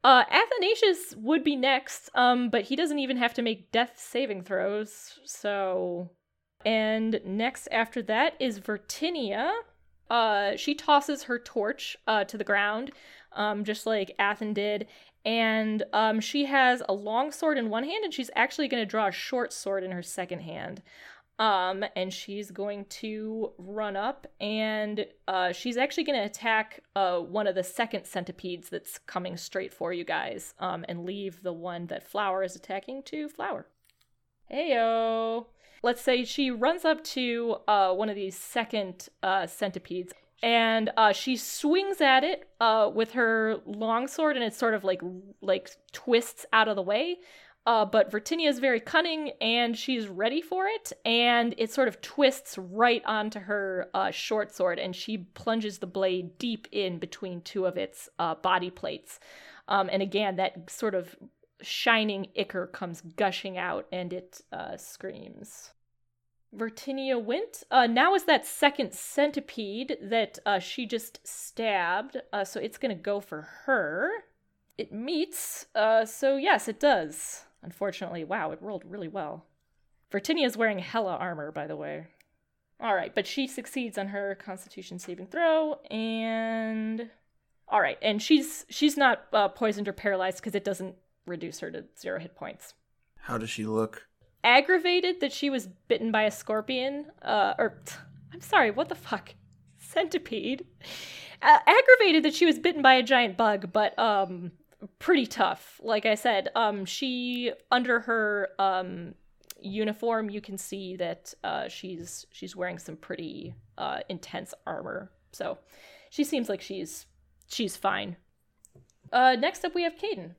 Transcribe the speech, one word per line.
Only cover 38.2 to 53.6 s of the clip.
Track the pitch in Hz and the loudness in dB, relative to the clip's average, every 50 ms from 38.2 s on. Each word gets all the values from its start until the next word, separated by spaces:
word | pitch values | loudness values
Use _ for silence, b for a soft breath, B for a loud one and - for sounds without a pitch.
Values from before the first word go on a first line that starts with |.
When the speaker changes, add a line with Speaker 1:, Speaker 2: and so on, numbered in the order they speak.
| 196 190 185 - | -6 -8 -8 -10
Speaker 1:
second, | - - - 240 226 226 - 214 196 185 180 - - - _ _ | -14 -4 -2 -2 -2 -2 -2 -4 -4 -4 -8 -14 -18 -20 _ _
uh, | - 190 190 196 180 | 0 0 2 2 0
centipedes, | 185 - - 208 196 175 - - - 180 180 180 180 b b b b b _ | -2 -4 -4 -4 -4 -4 -8 -10 -8 -8 -8 -8 -8 b b b b b _
and, | - 233 233 233 226 226 226 226 220 214 - | 2 4 4 4 4 4 2 2 0 2 4
uh, | - 220 208 | 6 6 6
she | 196 - - 262 254 | 6 2 0 -2 -2
swings | 220 - - - - - 294 330 370 392 392 392 - | -2 -4 -8 -8 0 2 4 4 4 2 0 0 4
at | 311 269 262 262 269 | 6 6 6 6 6
it, | 339 381 - - _ _ _ | 2 -2 -4 -8 _ _ _
uh, | 233 226 220 220 214 208 - | 4 4 6 6 4 2 2
with | 214 226 220 | -2 -2 0
her | - 254 240 226 226 220 220 220 220 - - | 0 0 2 2 2 2 2 0 -2 -4 -6
long | - 208 208 220 226 226 233 262 269 | -12 -8 -4 -2 0 0 0 -2 -4
sword, | - - 311 302 285 | -2 0 0 2 2
and | 254 | 0
it | 233 220 220 | -2 -4 -2
sort | - 247 226 | 0 0 2
of, | 220 202 | 2 2
like, | 196 190 185 180 170 180 185 185 196 202 - _ | 0 0 0 0 -4 -10 -10 -10 -16 -18 -20 _
like, | - 196 185 - - - - _ _ _ | 0 0 0 0 0 -10 -20 _ _ _
twists | - - - 254 233 233 240 - - - - - - | -18 -10 0 4 4 4 4 0 -14 -16 -4 2 4
out | 220 220 220 | 4 4 4
of | 208 | 2
the | 196 | -2
way. | 180 185 208 226 302 349 359 349 B B B B B B B B _ | 0 0 0 0 0 -2 -4 -8 B B B B B B B B _
Uh, | 233 233 220 214 | 2 4 4 4
but | 202 220 220 202 - | 4 4 4 4 4
Vertinia | - 208 214 - 330 339 320 294 | 0 -6 -2 -2 -2 2 2 2
is | 269 247 | 2 2
very | 262 269 240 226 | 2 2 2 0
cunning, | 226 - - 311 339 339 320 311 302 277 - - | -2 2 2 2 2 2 -2 -4 -4 -6 -6 -2
and | - 220 233 240 240 233 233 | 0 0 2 2 2 0 -2
she's | 220 - - 254 233 220 202 | -4 -4 -2 -2 -2 -4 -6
ready | 185 180 208 233 269 320 | -4 -2 0 0 0 -2
for | 320 - 359 370 381 | -4 -4 -2 -2 0
it, | 403 453 427 - - - _ _ | -2 -2 -4 -8 -12 -14 _ _
and | - 226 233 240 240 240 233 233 233 - - | 2 2 4 4 4 4 4 2 0 0 -2
it | 226 220 | -4 -2
sort | - 285 262 233 | 2 0 0 0
of | - - | 0 -6
twists | - - - - 285 254 262 - - - - | -16 -8 2 4 4 4 4 0 -12 -14 -14
right | 190 190 175 185 214 240 240 240 233 - | -12 -12 -8 2 4 4 4 4 2 0
onto | - 220 214 208 214 214 208 | -2 -2 0 -2 -4 -6 -10
her, | 185 190 208 208 | -6 -4 -4 -2